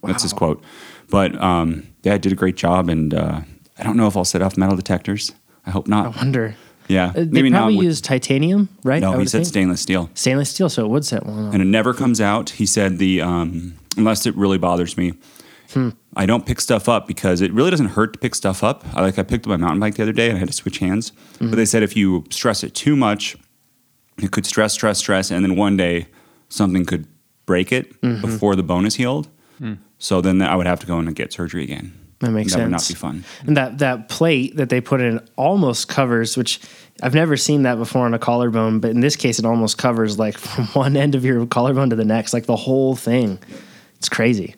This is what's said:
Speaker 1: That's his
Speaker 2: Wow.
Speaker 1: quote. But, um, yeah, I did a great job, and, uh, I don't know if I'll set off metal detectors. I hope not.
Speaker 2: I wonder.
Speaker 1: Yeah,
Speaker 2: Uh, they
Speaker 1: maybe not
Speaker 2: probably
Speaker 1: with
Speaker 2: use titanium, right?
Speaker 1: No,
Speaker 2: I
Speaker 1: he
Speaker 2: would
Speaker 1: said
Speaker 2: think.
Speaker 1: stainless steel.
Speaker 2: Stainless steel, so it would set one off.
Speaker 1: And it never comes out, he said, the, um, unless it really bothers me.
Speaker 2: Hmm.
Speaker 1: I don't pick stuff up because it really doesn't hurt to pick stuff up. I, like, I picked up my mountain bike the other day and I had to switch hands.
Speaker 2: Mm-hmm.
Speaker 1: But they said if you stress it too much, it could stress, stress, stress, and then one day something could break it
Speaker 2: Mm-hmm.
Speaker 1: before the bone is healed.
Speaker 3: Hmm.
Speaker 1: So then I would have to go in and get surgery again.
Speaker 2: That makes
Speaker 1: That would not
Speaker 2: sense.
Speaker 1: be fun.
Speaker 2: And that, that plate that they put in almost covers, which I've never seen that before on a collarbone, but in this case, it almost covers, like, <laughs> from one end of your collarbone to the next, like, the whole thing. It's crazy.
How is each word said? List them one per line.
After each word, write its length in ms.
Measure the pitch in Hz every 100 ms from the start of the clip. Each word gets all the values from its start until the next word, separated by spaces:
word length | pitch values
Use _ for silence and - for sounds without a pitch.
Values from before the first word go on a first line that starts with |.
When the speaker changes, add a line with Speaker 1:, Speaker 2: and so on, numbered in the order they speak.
Speaker 1:
That's 180 | - 87
his 100 | 87
Speaker 2:
Wow. 40 | -
Speaker 1:
quote. 260 | 82 78 - - - - _
But, 320 | 101 92 -
um, 420 | 95 87 82 82 - _
yeah, 100 | 92
I 40 | 101
did 120 | 95
a 40 | 95
great 200 | 92 90
job, 320 | 87 90 87
and, 280 | 82 78 78
uh, 240 | 78 78 78 - _ -
I 40 |
don't 140 | - 110
know 80 | 110
if 100 | 98
I'll 100 | 87
set 180 | 90
off 140 | 95 95
metal 180 | 95 95
detectors. 560 | 92 90 - 101 - - _ _ -
I 60 |
hope 160 | 90 -
not. 180 | 107 104 110
Speaker 2:
I 40 |
wonder. 360 | 127 127 113 107 - _ -
Speaker 1:
Yeah, 180 | 98 90
Speaker 2:
Uh, 40 | 90
they 100 | 170
Speaker 1:
maybe 240 | - 135
not 100 | 123
Speaker 2:
probably 160 | 113 -
Speaker 1:
with 80 | 180
Speaker 2:
use 160 | 156
titanium, 680 | - 131 - 135 160 196 196 -
right? 180 | 131 143
Speaker 1:
No, 80 | 95
Speaker 2:
I 40 |
Speaker 1:
he 40 | 185
Speaker 2:
would 100 | -
Speaker 1:
said 80 | -
Speaker 2:
think. 80 | 170
Speaker 1:
stainless 340 | 107 95 87
steel. 300 | - 92 85
Speaker 2:
Stainless 360 | - - 131 139
steel, 180 | - 185
so 160 | - 107
it 40 |
would 140 | 131 143
set 200 | 117 -
one 220 | 107 107
off. 60 |
Speaker 1:
And 80 | 104
it 20 | 95
never 240 | 107 113
comes 280 | 120 131 113
out, 300 | 101 107 -
he 160 | - 107
said, 320 | - 98 90
the, 220 | 95 92
um, 520 | 85 87 82 85 87 85 - -
unless 300 | 107 107 120
it 80 | 95
really 220 | 101 95
bothers 380 | 87 87 85 -
me. 160 | 87 85 - - - - _
Speaker 2:
Hmm. 160 | 135 127 - _ 104
Speaker 1:
I 100 | 98
don't 180 | 117 95
pick 160 | 120
stuff 260 | - 110 107
up 200 | 113 -
because 340 | - 95 87
it 100 | 92
really 180 | 104 160
doesn't 160 | 180 113 92
hurt 160 | 110
to 60 | -
pick 160 | 123 -
stuff 280 | 98 95
up. 200 | 107 143 -
I, 80 | -
like, 160 | 95 95
I 60 |
picked 220 | 95 120 -
up 20 |
my 80 | 87
mountain 220 | 87 82
bike 160 | 107 104
the 80 |
other 80 | 107
day 140 | 110 113
and 80 | 104
I 40 |
had 100 | 92
to 40 |
switch 240 | - - -
hands. 320 | 92 101 113 - - -
Speaker 2:
Mm-hmm. 140 | 117
Speaker 1:
But 60 | 113
they 100 | 107
said 160 | 113
if 140 | 104 110
you 300 | 98 90 76
stress 340 | - 123 104
it 120 | - -
too 200 | - 147
much, 400 | 117 104 - - _ _ _ _ _ _ _ -
it 100 | 98
could 140 | 107 98
stress, 280 | - 107
stress, 260 | - 110 101
stress, 320 | - 98 95
and 120 | 87
then 120 | 98 92
one 220 | 104 98
day 300 | 87 85 82 _ _ _ _
something 360 | - 101 92 85
could 220 | 85 76 _ _ _ -
break 260 | 90 92
it 280 | 127 - -
Speaker 2:
Mm-hmm. 200 | 123 113
Speaker 1:
before 340 | 98 110 104 95
the 80 |
bone 220 | 85 90 101
is 100 | -
healed. 320 | 123 143 151 _ _ _
Speaker 3:
Hmm. 140 | 113 101 _ _
Speaker 1:
So 240 | - 95
then 200 | 92 95
I 140 | 90 92
would 120 | 87
have 120 | 90
to 60 | -
go 120 | 85
in 80 | 80
and 80 | 78
get 160 | -
surgery 300 | - 85 85
again. 300 | 67 71 - - - _
Speaker 2:
That 120 | 123
makes 220 | 110 101
Speaker 1:
That 100 | 90
would 80 | 87
not 100 | 87
Speaker 2:
sense. 80 | - 87
Speaker 1:
be 0 |
fun. 240 | 78 78 90 - 143
Speaker 2:
And 100 | 147
that, 220 | 131 135
that 300 | 139 123 110
plate 460 | - 165 143 131 156
that 120 | 127
they 100 | 127
put 220 | 123 135
in 200 | 120 113 - -
almost 500 | 139 196 147 117 -
covers, 500 | - 131 120 113 -
which 220 | 120 - - - - -
I've 140 | 127 147
never 200 | 165 139
seen 280 | - 147
that 140 | 131 120
before 280 | 117 131 123
on 80 |
a 60 | 113
collarbone, 600 | - 120 120 113 110 110
but 120 | 113
in 80 | 117
this 160 | 131 143
case, 240 | 127 113
it 60 | 113
almost 320 | 117 110 -
covers, 400 | 131 117 110 104
like, 180 | 107 104
<laughs> 0 |
from 280 | - - 113
one 280 | - 135 139
end 200 | 143 135
of 100 | 127
your 200 | 123 120
collarbone 420 | 123 123 135 135
to 40 | 113
the 100 | 107
next, 260 | 110 107
like, 120 | 120 117
the 100 | 117
whole 400 | - 131 131 127
thing. 440 | - 123 113 95 - - - - _ _
It's 120 | 127
crazy. 460 | - 117 113 -